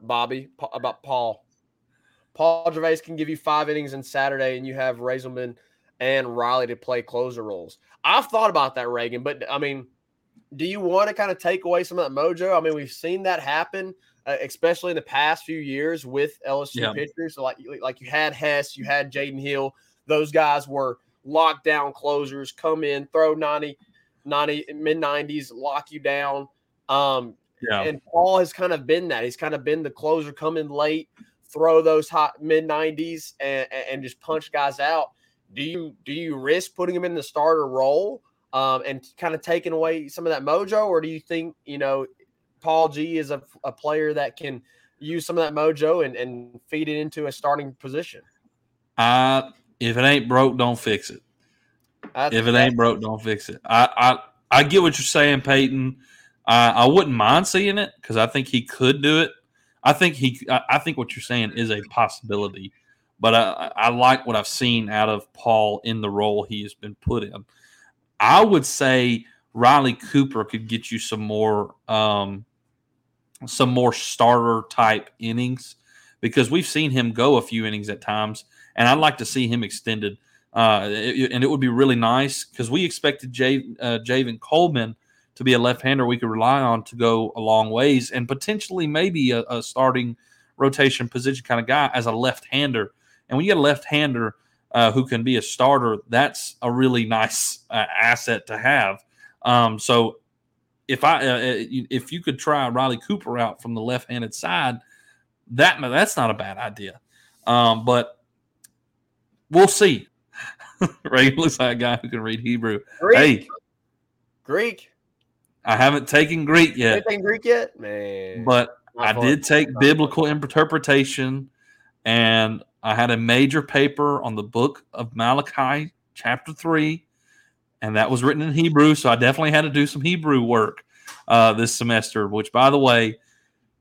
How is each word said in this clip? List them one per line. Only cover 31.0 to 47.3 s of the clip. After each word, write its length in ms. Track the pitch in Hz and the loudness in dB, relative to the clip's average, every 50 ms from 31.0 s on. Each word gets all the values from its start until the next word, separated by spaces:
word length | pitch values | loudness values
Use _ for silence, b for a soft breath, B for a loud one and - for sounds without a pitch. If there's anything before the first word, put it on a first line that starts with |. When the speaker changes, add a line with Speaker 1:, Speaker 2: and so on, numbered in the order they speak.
| 156 _ _ b b b b b _ | -8 _ _ b b b b b _
Speaker 1:
throw 380 | _ - 151 160 160 160 160 160 | _ -4 2 4 6 6 6 6
those 260 | 160 156 156 151 - | 4 4 2 2 0
hot 320 | 170 160 151 143 - - | 0 0 0 0 -2 -4
mid 260 | 151 156 156 160 160 | -2 0 0 0 0
nineties 680 | 156 151 151 160 160 156 147 160 165 165 156 - - - - | 0 -2 -2 -2 -4 -4 -6 -8 -10 -10 -14 -14 -18 -14 -10
and, 260 | 143 139 139 135 131 - - | -8 -6 -4 -4 -6 -6 -8
and, 120 | 135 - - | -12 -10 -10
and 120 | 135 139 135 | -10 -12 -12
just 180 | 123 - _ | -14 -18 _
punch 320 | _ 165 156 156 151 - - | _ -6 -6 -6 -6 -6 -4
guys 260 | 147 143 139 131 143 | -4 -4 -4 -4 -2
out. 300 | 143 151 165 160 143 - _ _ _ _ _ _ _ _ 95 | -2 -2 0 -2 -4 -6 _ _ _ _ _ _ _ _ -12
Do 80 | 127 139 | -10 -8
you, 340 | 160 170 175 165 156 117 _ - | -8 -8 -10 -10 -12 -14 _ -14
do 80 | - 143 | -12 -10
you 240 | 165 170 160 147 | -10 -8 -8 -8
risk 380 | 131 131 143 160 185 180 - _ | -4 0 0 0 0 0 -6 _
putting 180 | - 180 180 180 | -6 -4 -4 -4
him 100 | 175 180 | -4 -4
in 100 | 175 170 | -4 -6
the 80 | 156 143 | -6 -8
starter 440 | - - 151 147 160 160 160 147 135 | -6 -4 0 2 2 2 2 0 -2
role, 540 | 127 131 131 135 143 160 196 208 269 233 _ _ _ _ _ _ - | -2 0 2 2 2 2 0 -2 -6 -12 _ _ _ _ _ _ -2
um, 300 | 131 135 135 131 131 - | -2 0 0 0 -2 -2
and 200 | 139 135 131 - - _ - | -6 -10 -10 -12 -20 _ -8
kind 160 | 175 165 160 | -6 -6 -6
of 80 | 156 - | -6 -4
taking 300 | 175 170 175 170 175 160 | -2 -2 -2 -2 -4 -4
away 360 | 160 160 160 165 160 151 139 | -2 -2 -2 -2 -4 -8 -12
some 180 | - 175 170 | -12 -8 -4
of 40 | 165 156 | -4 -4
that 100 | 135 135 | -4 -2
mojo, 440 | 147 156 185 202 190 214 214 214 202 | 0 0 0 0 0 -2 0 0 0
or 120 | 180 160 | 0 -2
do 80 | 156 160 | -2 -4
you 120 | 160 156 | -10 -12
think, 340 | - - 170 165 160 170 - _ _ | -10 -8 -8 -8 -8 -8 -12 _ _
you 100 | 139 143 147 | -14 -8 -6
know, 280 | 139 135 135 135 135 131 _ _ _ _ _ _ _ _ _ _ | -4 -2 -2 -2 -4 -8 _ _ _ _ _ _ _ _ _ _
Paul 280 | - 160 160 160 165 160 | -4 0 2 2 2 0
G 300 | 139 151 156 165 165 160 | 0 -4 -6 -6 -4 -6
is 120 | 147 139 | -6 -6
a, 120 | 147 135 - _ _ _ - | -8 -10 -12 _ _ _ -12
a 60 | 139 | -12
player 420 | - _ - 151 151 156 156 151 151 | -12 _ -6 -6 -4 -2 -2 -2 -2
that 220 | 151 139 120 - | -4 -6 -6 -8
can 260 | - 156 143 135 120 - _ _ _ _ _ _ - | -10 -12 -12 -12 -14 -16 _ _ _ _ _ _ -18
use 260 | 147 151 165 165 151 | -12 -10 -8 -8 -6
some 100 | - 170 165 | -6 -2 -2
of 60 | 160 | -2
that 80 | 151 151 | -2 -2
mojo 500 | 151 151 160 156 143 151 156 170 175 156 | 0 0 0 0 2 2 2 2 2 0
and, 120 | 131 123 | -2 -4
and 420 | 104 123 127 123 120 120 120 120 117 _ | -8 -8 -8 -10 -14 -16 -18 -20 -20 _
feed 220 | - 160 151 156 151 | -10 -8 -6 -6 -4
it 80 | 151 151 | -6 -6
into 280 | 151 156 - 160 151 | -6 -8 -8 -8 -8
a 60 | 143 | -8